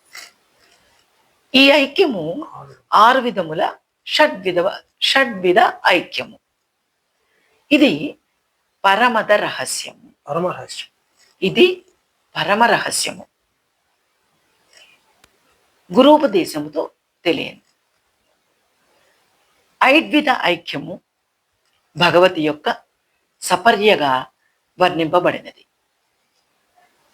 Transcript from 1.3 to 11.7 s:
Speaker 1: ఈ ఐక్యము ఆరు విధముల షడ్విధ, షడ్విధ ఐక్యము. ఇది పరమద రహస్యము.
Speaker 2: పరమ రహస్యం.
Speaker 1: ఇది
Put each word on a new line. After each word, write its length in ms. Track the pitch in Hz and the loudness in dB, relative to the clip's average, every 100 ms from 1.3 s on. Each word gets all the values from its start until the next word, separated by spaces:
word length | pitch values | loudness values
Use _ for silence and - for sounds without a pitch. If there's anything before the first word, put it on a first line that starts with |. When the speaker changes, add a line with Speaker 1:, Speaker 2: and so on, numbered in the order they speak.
| _ _ 262 | _ _ 2
Speaker 1:
ఈ 160 | 277 | 4
ఐక్యము 760 | 294 269 - 349 196 156 254 320 - - - - | 4 2 0 0 0 -8 -10 -14 -18 -20 -20 -2
ఆరు 260 | 185 226 254 | 4 4 4
విధముల 540 | 233 190 160 156 - - _ _ - | -2 -6 -8 -4 -6 -6 _ _ -6
షడ్విధ, 640 | - 302 190 185 175 196 - _ - | 0 0 0 -4 -2 -2 -6 _ -6
షడ్విధ 580 | - 269 262 190 180 180 - - - | -2 0 -2 -2 2 2 2 0 0
ఐక్యము. 520 | 180 - - 240 - _ _ _ _ _ _ _ _ _ _ _ _ - | 0 -2 -12 -14 -16 _ _ _ _ _ _ _ _ _ _ _ _ -2
ఇది 460 | 285 277 147 285 - _ _ _ _ _ _ 196 | 2 2 0 -8 -14 _ _ _ _ _ _ 0
పరమద 460 | 196 247 226 196 | 2 2 0 0
రహస్యము. 840 | 208 160 - 127 - - - _ _ - | 0 0 -8 -10 -10 -12 -18 _ _ -10
Speaker 2:
పరమ 200 | 156 180 | -6 -6
రహస్యం. 400 | - - - - _ _ _ _ - | -8 -14 -16 -18 _ _ _ _ -6
Speaker 1:
ఇది 420 | 185 - 359 | -4 2 2